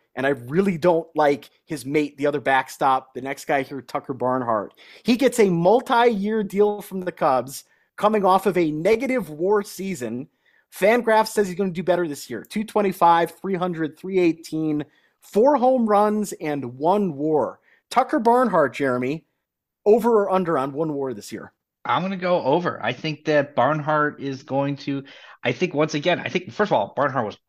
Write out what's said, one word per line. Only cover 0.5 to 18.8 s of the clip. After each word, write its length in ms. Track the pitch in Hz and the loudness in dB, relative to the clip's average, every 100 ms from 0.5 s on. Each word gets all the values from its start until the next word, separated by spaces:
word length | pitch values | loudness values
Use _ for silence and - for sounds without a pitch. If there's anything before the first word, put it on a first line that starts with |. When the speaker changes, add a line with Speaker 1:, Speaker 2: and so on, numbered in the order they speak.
| 156 202 165 | 0 0 2
Speaker 1:
don't 300 | 175 165 165 | 2 2 -2
like 360 | 151 151 147 - _ _ | 0 2 2 -6 _ _
his 200 | 151 127 | -10 -2
mate, 320 | 151 147 139 | -2 -2 -2
the 100 | 143 | -4
other 120 | 143 | -2
backstop, 720 | 131 131 131 - 143 131 - | 0 0 0 -2 0 0 -2
the 80 | 127 | -12
next 240 | 131 139 - | -10 -10 -2
guy 180 | 147 | -2
here, 180 | 135 139 | -2 -10
Tucker 320 | 120 147 - | -8 -10 -8
Barnhart. 640 | 127 123 127 120 110 95 _ - - | -4 -2 -2 0 -2 -4 _ -20 -10
He 140 | - 233 | -2 2
gets 220 | 254 247 | 2 4
a 100 | 202 | 2
multi-year 920 | 170 175 226 254 240 240 214 202 220 | 4 4 2 2 2 2 2 -2 -2
deal 400 | 214 190 208 208 | -2 0 0 0
from 200 | 190 190 | -10 -8
the 100 | 180 | -8
Cubs 540 | 175 160 131 123 139 - _ _ - | -2 2 2 -2 -12 -18 _ _ -2
coming 260 | 208 220 | 0 2
off 220 | 190 185 208 | 4 2 2
of 120 | 180 | 0
a 140 | 165 | 0
negative 580 | 151 175 226 262 254 160 | 0 0 0 0 -4 -4
war 320 | 151 180 208 | -6 -2 -2
season. 680 | 202 - 190 165 120 120 147 _ _ _ _ | -2 -10 -10 -8 -8 -8 -12 _ _ _ _
Fangraphs 540 | - 190 240 226 220 214 | 0 2 4 4 2 2
says 220 | - 202 | 0 -2
he's 80 | 175 | -2
gonna 140 | 196 | -4
do 120 | 170 | -4
better 240 | 170 175 170 | -2 0 0
this 220 | 143 - | -6 -10
year. 160 | 113 - | -12 -8
Two 180 | 208 | -8
twenty-five, 680 | 214 214 196 185 170 170 170 - | -4 0 0 2 4 4 2 -4
three 140 | 190 185 | -6 -4
hundred, 440 | 180 165 156 156 | -4 -4 -6 -8
three 200 | 185 190 | -4 2
eighteen, 640 | 175 160 - 160 156 151 147 _ _ _ | 2 0 -6 -6 -2 -4 -6 _ _ _
four 380 | - 202 254 285 | -4 2 4 4
home 280 | 254 262 226 | 4 2 4
runs, 460 | 202 214 214 208 | 4 4 0 -4
and 460 | - 160 147 127 127 | -6 -6 -4 -6 -4
one 380 | 156 202 196 139 | 0 2 0 -2
war. 440 | 151 156 104 - _ _ _ | 0 0 0 -6 _ _ _
Tucker 280 | - 262 302 | 0 2 2
Barnhart, 540 | 226 240 247 180 139 | 4 4 4 2 2
Jeremy, 520 | - | 2